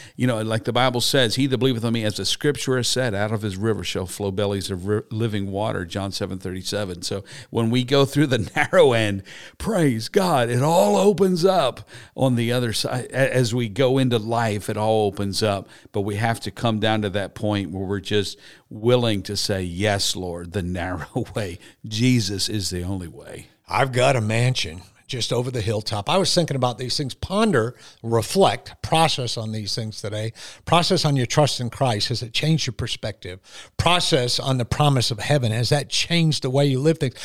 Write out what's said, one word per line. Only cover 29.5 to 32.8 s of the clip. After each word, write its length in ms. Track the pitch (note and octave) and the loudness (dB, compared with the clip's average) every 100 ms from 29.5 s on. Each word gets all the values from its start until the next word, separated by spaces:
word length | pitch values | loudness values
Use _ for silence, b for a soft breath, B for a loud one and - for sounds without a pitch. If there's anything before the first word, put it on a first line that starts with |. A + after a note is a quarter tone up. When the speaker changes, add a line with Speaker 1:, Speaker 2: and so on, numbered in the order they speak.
Speaker 2:
these 220 | A2 G2 | -6 -4
things 260 | - A2 - | -4 -6 -8
today. 320 | G#2 G#2+ A2+ B B B | -8 -6 -6 B B B
Process 400 | - E3 E3+ F#3 | 2 2 4 2
on 120 | D3+ C#3 | 2 2
your 100 | A#2 | 2
trust 340 | - C#3 - | 2 2 0
in 80 | A#2+ | -6
Christ. 400 | - C3+ G#2 - | 0 0 0 -2
Has 140 | A2+ | -4
it 100 | A#2 | -4
changed 340 | - D3+ D#3+ - | -2 2 2 0
your 60 | |
perspective? 680 | - | -6